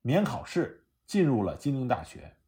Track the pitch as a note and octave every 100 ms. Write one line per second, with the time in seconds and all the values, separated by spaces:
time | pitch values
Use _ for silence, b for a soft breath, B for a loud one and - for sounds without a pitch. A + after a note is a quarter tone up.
0 | A#2+ E3+ F#3 G#2+ - F3 - - _ _
1 | - G3+ D#3+ A#2+ F#2+ - C#3+ C3+ B2+ A#2+
2 | D#2+ - - _